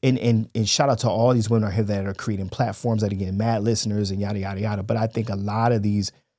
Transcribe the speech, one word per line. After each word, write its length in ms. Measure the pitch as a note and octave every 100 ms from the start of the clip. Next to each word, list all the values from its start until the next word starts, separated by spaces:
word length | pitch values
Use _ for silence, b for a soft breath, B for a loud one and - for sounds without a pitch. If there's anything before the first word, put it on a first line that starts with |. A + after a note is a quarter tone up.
and, 160 | C3 B2+
and, 300 | A#2+ A2+ A2
and 140 | A#2 G#2
shout 200 | - C#3+
out 120 | A2+
to 80 | A#2+
all 240 | F#2+ A#2+
these 160 | B2 G#2+
women 160 | A2+ G#2+
out 60 |
here 80 | F#2+
that 220 | G#2 G2+ G2
are 80 |
creating 340 | F#2+ - G2 F#2
platforms 520 | - A#2 G2 A#2+ A2
that 80 | G#2+
are 40 | G2
getting 200 | F#2 F#2+
mad 280 | A2+ A2+
listeners 460 | G#2+ G#2+ A2 G#2 G2
and 80 | G2
yada, 180 | G2+ G#2
yada, 220 | F#2+ G2
yada. 220 | G#2+ G#2
But 120 | G2+ A2+
I 120 | A2+
think 200 | - A2+
a 60 |
lot 380 | G2+ G2+ G#2+ A#2
of 100 | A#2
these 300 | G#2 G#2 G2 _ _